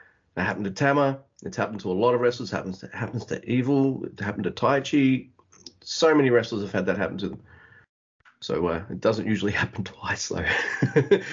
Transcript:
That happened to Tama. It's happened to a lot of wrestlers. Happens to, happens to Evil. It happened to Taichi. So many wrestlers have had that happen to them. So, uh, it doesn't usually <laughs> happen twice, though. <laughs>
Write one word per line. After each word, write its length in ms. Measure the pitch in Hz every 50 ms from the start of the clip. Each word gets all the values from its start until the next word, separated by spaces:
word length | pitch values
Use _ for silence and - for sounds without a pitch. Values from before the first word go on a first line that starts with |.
| - _ _ _ _ _ -
That 120 | 92 92
happened 180 | 107 110 - 104
to 60 | 98
Tama. 500 | 92 - 143 139 139 147 139 135 135 135 - _ _ - -
It's 120 | - -
happened 240 | 120 101 104 110 98
to 100 | - 98
a 20 |
lot 220 | 92 98 113 123 123
of 60 | 120
wrestlers. 300 | 123 120 120 - 117 95
Happens 280 | 107 80 - 95 92 -
to, 100 | - -
happens 360 | - - 117 - - 107 -
to 180 | - - - - -
Evil. 560 | 120 127 120 135 143 135 135 135 131 - 85
It 140 | - - -
happened 260 | 98 104 101 - 98
to 60 | 90
Taichi. 800 | - - - 131 139 139 135 - 156 143 135 131 131 123 - - _ _ _ _ _ - - - _ _
So 300 | - - - - 165 160 151
many 160 | 147 135 127
wrestlers 320 | 120 117 107 - 117 101
have 100 | 101 98
had 140 | - 98 92
that 100 | 98 90
happen 220 | 101 95 - - 92
to 100 | 98 85
them. 140 | - - - - - - - - - - _ _ _ _ _ _ _ _ _ - _ -
So, 260 | - - - 76 87 85
uh, 140 | 85 82 101 -
it 100 | 90 92
doesn't 260 | - 110 110 110 110
usually 260 | 110 107 95 101 101
<laughs> 80 | 98 -
happen 240 | 95 - - - 92
twice, 440 | - - - - 87 - - - -
though. 160 | - 90 - - - - - - - - 139 - -
<laughs> 260 | 151 131 - 143 - - -